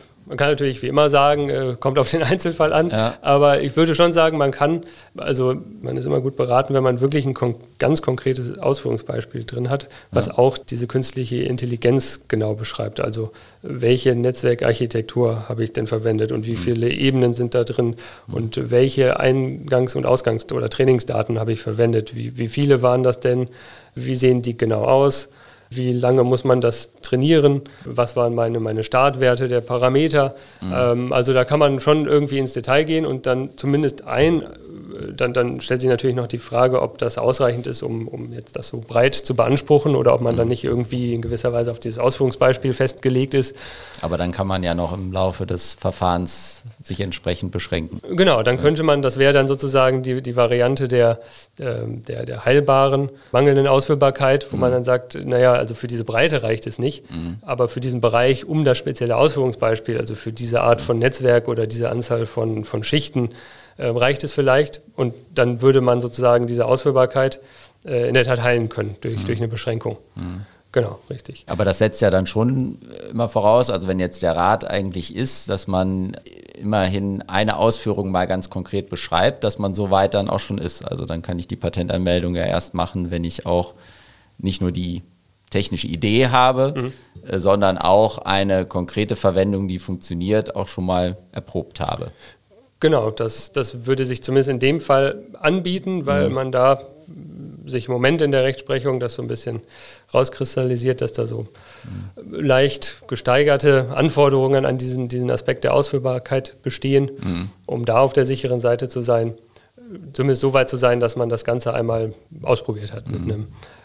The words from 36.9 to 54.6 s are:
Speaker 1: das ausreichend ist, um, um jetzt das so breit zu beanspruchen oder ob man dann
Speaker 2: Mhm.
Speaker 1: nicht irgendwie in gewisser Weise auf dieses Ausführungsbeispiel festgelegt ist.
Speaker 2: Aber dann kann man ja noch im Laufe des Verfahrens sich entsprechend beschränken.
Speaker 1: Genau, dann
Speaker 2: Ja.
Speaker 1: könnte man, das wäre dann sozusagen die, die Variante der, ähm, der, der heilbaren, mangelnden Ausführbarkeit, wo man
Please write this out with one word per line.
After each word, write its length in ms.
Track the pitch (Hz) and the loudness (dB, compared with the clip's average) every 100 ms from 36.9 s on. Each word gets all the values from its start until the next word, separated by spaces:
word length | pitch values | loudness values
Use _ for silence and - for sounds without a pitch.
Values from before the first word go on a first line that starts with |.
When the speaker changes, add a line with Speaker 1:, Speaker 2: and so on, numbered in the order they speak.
| - | -4
Speaker 1:
das 200 | 117 120 | -6 0
ausreichend 500 | 120 131 127 120 120 | 0 2 2 0 -6
ist, 160 | 113 | -8
um, 240 | - 113 113 | -6 -6 -8
um 240 | 120 120 | -10 -12
jetzt 240 | 120 117 - | -14 -14 -12
das 100 | - | -10
so 120 | 120 | -12
breit 300 | 113 120 127 | -4 2 2
zu 220 | - - 123 | 2 -2 0
beanspruchen 580 | 117 139 - 147 147 | 2 2 4 4 4
oder 180 | 135 123 | 2 4
ob 100 | 127 | 4
man 120 | 117 | 2
dann 120 | 117 117 | 0 0
Speaker 2:
Mhm. 40 | |
Speaker 1:
nicht 140 | 120 | 0
irgendwie 500 | 135 120 113 123 123 | -2 -2 -2 -4 -2
in 80 | 117 | -4
gewisser 300 | 113 117 127 | -4 -2 -2
Weise 180 | 120 120 | 0 -2
auf 80 | 117 | -4
dieses 220 | 117 113 | -8 0
Ausführungsbeispiel 720 | 123 135 131 - 131 127 131 | 0 2 0 4 2 2 0
festgelegt 640 | 123 131 - 131 127 135 | 0 -2 0 0 2 2
ist. 200 | 139 127 - - - - - | 0 0 -4 -18 -16 -18 -10
Speaker 2:
Aber 160 | 82 82 | -4 -2
dann 140 | 90 | -2
kann 160 | 87 98 | -2 -2
man 160 | 95 | 0
ja 100 | 87 | 0
noch 180 | 85 85 | 0 -2
im 200 | 92 92 | -4 -6
Laufe 340 | 95 92 90 92 | -2 -2 -2 -6
des 280 | 90 - | -4 -4
Verfahrens 880 | - 101 - 92 87 90 - - - 117 - | -4 -6 -2 0 0 -2 -6 -8 -10 -16 -20
sich 180 | - 92 | -12 -8
entsprechend 520 | 98 - - 90 92 | -6 -6 -4 -4 -4
beschränken. 480 | 87 - 90 80 - - 180 | -6 -6 -6 -6 -10 -8 2
Speaker 1:
Genau, 260 | 190 131 | 4 4
dann 140 | 110 123 | 2 2
Speaker 2:
Ja. 60 | |
Speaker 1:
könnte 200 | 143 151 | 2 2
man, 200 | 160 143 | 2 2
das 180 | 135 135 | 2 2
wäre 120 | 139 | 4
dann 140 | 139 135 | 4 2
sozusagen 560 | 135 139 135 131 131 | 0 0 2 4 2
die, 180 | 127 127 | -2 -6
die 140 | 127 | -4
Variante 540 | 120 117 120 120 135 135 | 2 2 4 2 2 0
der, 320 | 123 117 113 - - - _ | 4 4 2 -6 -20 -20 _
ähm, 420 | 131 117 113 117 | -8 -6 -6 -10
der, 240 | 113 117 117 | -10 -10 -8
der 180 | 120 | -4
heilbaren, 640 | 120 139 143 135 135 139 139 - - | 4 4 6 4 4 2 -2 -8 -2
mangelnden 380 | 120 143 139 139 | 4 6 6 6
Ausführbarkeit, 840 | 135 135 147 139 135 135 135 - | 4 2 4 4 4 2 2 0
wo 40 | |
man 140 | 135 | 0